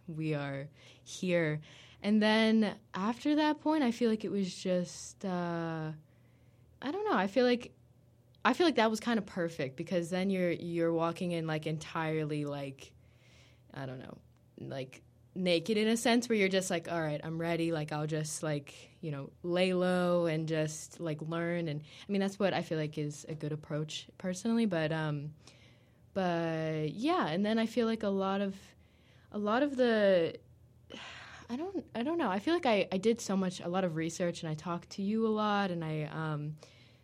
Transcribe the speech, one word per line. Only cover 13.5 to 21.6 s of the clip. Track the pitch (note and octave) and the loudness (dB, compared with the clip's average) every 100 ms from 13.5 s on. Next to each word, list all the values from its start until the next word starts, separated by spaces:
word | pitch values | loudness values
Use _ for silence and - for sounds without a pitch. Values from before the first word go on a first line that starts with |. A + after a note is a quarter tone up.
| - - | -20 -18
I | - C3+ | -12 -10
don't | C3 | -10
know, | - - - _ _ - | -14 -16 -20 _ _ -14
like, | C3+ C3+ C3+ - - - - | -10 -8 -10 -12 -20 -20 -14
naked | - F3+ E3+ E3 G#3 | -2 2 2 4 2
in | A3 | 2
a | A#3 | 2
sense | B3 A#3+ A#3+ | 4 2 4
where | A3 | 2
you're | F#3+ | 4
just | F#3+ F#3 | 2 2
like, | E3+ E3+ | -2 -2
"All | E3+ | -2
right, | D#3 D3 | -2 -2
I'm | - E3 | -4 -4
ready. | E3+ E3+ E3 | 0 0 0
Like, | D#3+ D3+ | -2 -2
I'll | D3+ D#3 | -2 -2
just, | D#3 D#3 - | -2 -4 -4
like, | D#3+ D3 C#3 - - - | -2 -4 -6 -16 -20 -12
you | E3 | -8
know, | C#3+ C#3+ - | -8 -8 -8
lay | F3 F3 F#3 | 0 2 4
low | F3+ F3+ F3+ F3+ F3 E3+ | 4 4 4 4 4 4
and | D#3+ D#3 | 2 0
just, | D#3 D#3 D#3 - - | 0 0 -4 -12 -8
like, | E3+ D3+ | -6 -4
learn." | D#3 E3 E3+ F3 | -4 -2 -2 -2